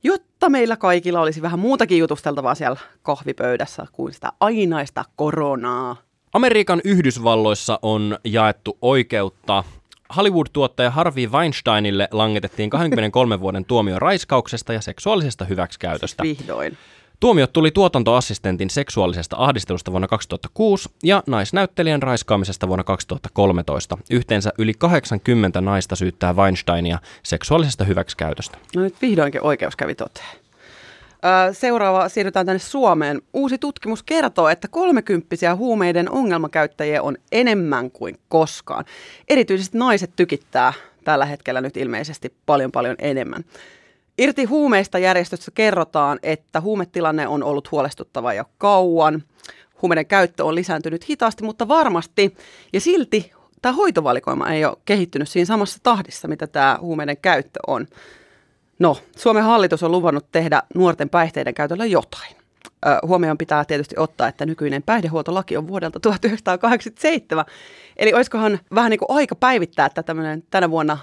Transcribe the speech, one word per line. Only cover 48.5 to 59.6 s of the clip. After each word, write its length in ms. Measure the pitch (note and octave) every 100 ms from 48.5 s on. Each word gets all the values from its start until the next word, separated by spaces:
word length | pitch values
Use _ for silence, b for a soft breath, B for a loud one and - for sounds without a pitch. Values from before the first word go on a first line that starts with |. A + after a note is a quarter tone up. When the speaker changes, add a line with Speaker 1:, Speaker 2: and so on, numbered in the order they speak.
| _
Speaker 1:
kauan. 640 | G3+ G3 F#3 E3 D#3 D#3 - B B B B _
Huumeiden 240 | F3+ D#3+ D#3+
käyttö 400 | G3 F3 - D3+
on 100 | E3
lisääntynyt 540 | F3+ D#3 D#3+ E3 -
hitaasti, 340 | D4 A3+ -
mutta 240 | G#3+ G#3+ A3+
varmasti. 680 | D#4 C#4+ E3+ - - G3 B B B B
Ja 80 | F#3+
silti 500 | D#4+ F4+ B3+ G#3+ - b b _
tää 100 | B3
hoitovalikoima 760 | C4 G4+ - D3 B2 - C3+ -
ei 160 | D#3 D3+
ole 120 | - -
kehittynyt 440 | G3+ F3 - D3+
siinä 160 | F3+ F3
samassa 340 | A3 G3+ -
tahdissa, 440 | - A3 F3+ - D#3+
mitä 200 | D#3 D3+
tää 300 | D3 C#3 B2+
huumeiden 360 | E3+ D#3 D3 C#3+
käyttö 420 | F#3+ D3+ - - -
on. 200 | C3 - b b b b b b b _ _
No, 180 | F3 C#3 - -
Suomen 280 | A#3+ G#3+
hallitus 400 | A3 A#3